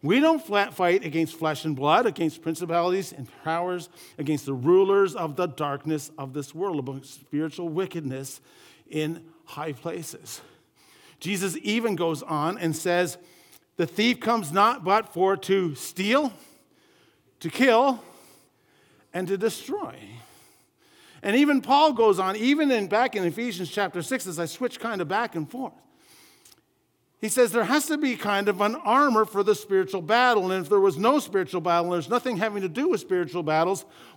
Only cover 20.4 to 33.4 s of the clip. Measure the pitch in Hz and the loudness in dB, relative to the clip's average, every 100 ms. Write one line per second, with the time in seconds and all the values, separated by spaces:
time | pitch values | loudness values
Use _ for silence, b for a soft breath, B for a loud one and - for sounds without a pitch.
20.4 | b b b _ b b b b 202 226 | b b b _ b b b b 0 2
21.4 | 294 277 202 277 311 240 226 190 185 208 | 4 2 4 6 6 6 4 4 0 0
22.4 | 240 285 294 240 190 208 240 226 175 175 | 0 2 2 2 2 2 2 0 -2 -2
23.4 | 240 175 170 - 196 180 151 - 185 160 | -6 -6 -6 -4 -4 -4 -6 -6 -6 -6
24.4 | 170 - 247 - 226 208 165 196 233 175 | -8 -4 -6 -6 -8 -6 -4 -2 -2 -6
25.4 | 151 240 262 - _ b b b b b | -8 -8 -12 -12 _ b b b b b
26.4 | b b _ _ _ _ _ _ 220 254 | b b _ _ _ _ _ _ -4 2
27.4 | 240 226 202 285 285 302 285 233 208 202 | 4 4 2 2 0 -2 -2 -2 0 0
28.4 | 202 196 208 254 294 247 285 220 214 196 | 0 2 0 0 2 4 6 4 2 2
29.4 | 202 208 - 190 185 190 160 226 247 226 | 2 2 2 0 2 -4 0 4 6 4
30.4 | 185 190 180 202 190 156 214 294 - 196 | 2 -2 2 4 4 4 2 2 2 -4
31.4 | 180 180 165 170 175 175 151 240 254 208 | -2 -4 0 2 2 -2 -2 -2 -2 -2
32.4 | 220 202 190 160 302 285 - 180 170 175 | -4 -4 -6 -2 -2 -2 -2 -2 -2 -4